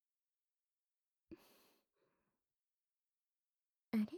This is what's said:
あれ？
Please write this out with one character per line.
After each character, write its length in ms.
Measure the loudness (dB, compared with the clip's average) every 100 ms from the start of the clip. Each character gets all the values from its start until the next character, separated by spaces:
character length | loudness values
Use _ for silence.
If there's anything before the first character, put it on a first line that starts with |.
| _ _ _ _ _ _ _ _ _ _ _ _ -20 -18 -18 -20 -20 -20 -20 -20 -20 -20 -20 -20 -20 _ _ _ _ _ _ -20 _ _ _ _ _ _ _
あ 40 | 6
れ？ 100 | 6